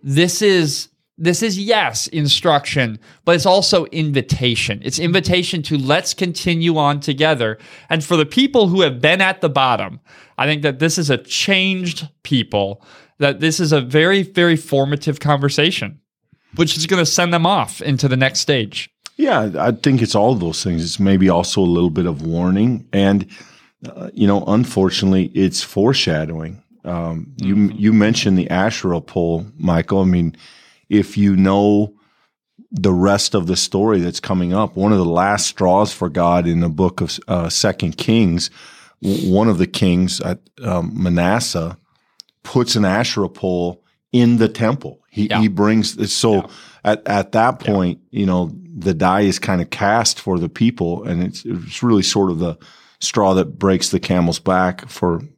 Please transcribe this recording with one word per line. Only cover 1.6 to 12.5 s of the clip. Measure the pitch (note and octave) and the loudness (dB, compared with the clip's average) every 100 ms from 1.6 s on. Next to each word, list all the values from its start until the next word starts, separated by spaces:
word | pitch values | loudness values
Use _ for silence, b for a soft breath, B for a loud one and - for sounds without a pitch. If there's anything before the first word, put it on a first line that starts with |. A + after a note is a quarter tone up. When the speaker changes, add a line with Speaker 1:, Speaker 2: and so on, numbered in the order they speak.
| G3+ A3 D#3 G#2+ - | 0 0 0 -4 -6
Speaker 1:
instruction, | E3+ C#3+ - F3 D3 - D3 B2 A2 b b - | -2 0 0 2 0 0 -2 -2 -4 b b 0
but | E3+ | 2
it's | F#3 | 4
also | F#3+ - F#3+ D#3+ | 2 4 0 0
invitation. | D#3+ D#3 C#3 - - B2 A#2 - G#2 | -4 -2 -2 -2 0 0 0 -2 -4
It's | - B2 | -6 -2
invitation | E3 F3+ D#3+ F3+ F3 F3 | 0 0 2 0 0 -4
to | C#3+ D3+ | -2 -2
let's | C3 D#3 - - | 0 0 -2 -4
continue | F3+ E3+ - E3+ E3 D#3+ | -4 -4 -2 0 0 2
on | C#3+ D3 | 0 0
together. | C#3+ C#3 D#3 D3 A2+ A2 B B B | -4 0 0 2 -2 -4 B B B
And | E3 | -4
for | D3 F3 | 0 0
the | D3+ | 2
people | - C4+ C4+ G3+ | 2 2 4 2
who | F#3 | 4
have | E3 B2+ | 2 2
been | D3+ F3+ | 0 2
at | F#3+ F#3+ | 0 0
the | E3 | -2
bottom, | C#3 C3 A2+ G#2 - b b b b | 0 0 0 -4 -10 b b b b
I | C3+ | -2
think | D3+ | 0
that | D3 C3 | -2 0
this | D#3+ E3+ | -2 0
is | D3+ | 0
a | B2+ | -2
changed | - - - F#3+ F#3+ F#3 F3+ D#3+ D3+ _ | -2 -6 0 0 0 -2 -4 -8 -12 _
people, | - C3+ A2 | -2 -2 0